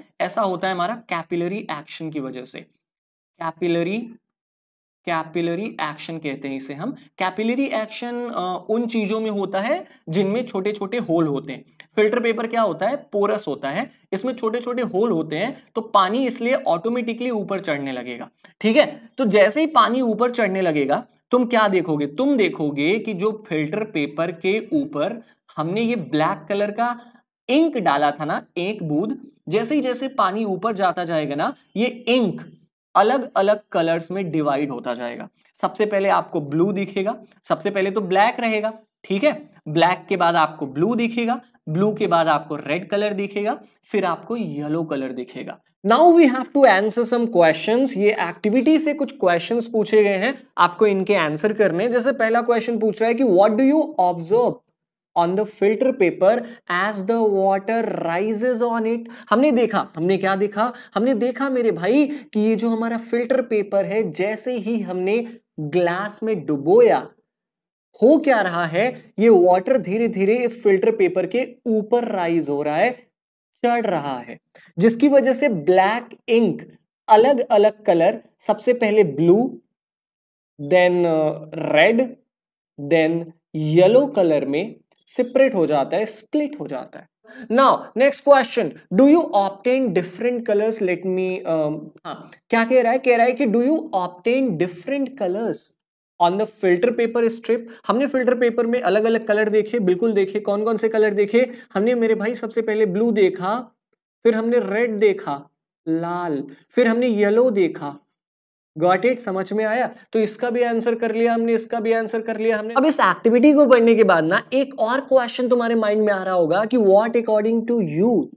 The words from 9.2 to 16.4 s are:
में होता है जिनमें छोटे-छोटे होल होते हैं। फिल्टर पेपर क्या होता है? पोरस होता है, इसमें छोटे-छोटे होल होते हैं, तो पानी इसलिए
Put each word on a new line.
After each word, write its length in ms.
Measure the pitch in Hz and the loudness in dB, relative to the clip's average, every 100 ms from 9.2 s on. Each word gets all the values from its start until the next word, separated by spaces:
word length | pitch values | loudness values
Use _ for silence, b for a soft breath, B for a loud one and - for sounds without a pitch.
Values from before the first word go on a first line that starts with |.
में 100 | 220 | -4
होता 300 | 202 190 190 | -4 -4 -4
है 260 | 220 339 302 b b | -2 -4 -6 b b
जिनमें 380 | 165 196 220 247 | -2 0 -2 -4
छोटे-छोटे 520 | 196 190 208 196 240 | -6 -4 -6 -6 -6
होल 280 | 175 165 156 | -2 0 0
होते 260 | 139 131 | -2 -8
हैं। 120 | 127 - B B - | -14 -16 B B 0
फिल्टर 240 | 214 202 | 0 2
पेपर 260 | 233 220 226 | -2 -2 -4
क्या 160 | 233 | -2
होता 260 | 214 160 202 | -2 -2 -4
है? 80 | 285 | -4
पोरस 480 | - 208 202 214 185 | -6 -2 -2 -2 -4
होता 200 | 135 135 | -6 -6
है, 220 | 160 269 b b | -6 -8 b b
इसमें 220 | 190 247 | -6 -6
छोटे-छोटे 480 | 247 220 233 240 240 | -4 -4 -4 -6 -4
होल 280 | 233 180 233 | -4 0 0
होते 260 | 170 156 160 | -2 -4 -6
हैं, 260 | 220 269 _ | -6 -8 _
तो 60 | - | -10
पानी 460 | 220 202 185 226 262 | 0 2 2 0 -4
इसलिए 280 | - | -4